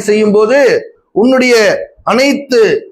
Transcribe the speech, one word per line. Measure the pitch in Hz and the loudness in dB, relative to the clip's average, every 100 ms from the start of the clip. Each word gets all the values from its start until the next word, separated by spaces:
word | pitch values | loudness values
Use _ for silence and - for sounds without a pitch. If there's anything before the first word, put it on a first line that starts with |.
| 202 | 0
செய்யும் | 214 214 208 | 0 0 0
போது | 214 269 254 139 - - _ - | 2 2 2 0 -6 -16 _ -2
உன்னுடைய | 240 262 254 240 202 151 - _ - | 0 2 2 2 2 -2 -6 _ -4
அனைத்து | 214 277 285 285 247 202 143 - | -2 0 -2 -2 0 0 -2 -4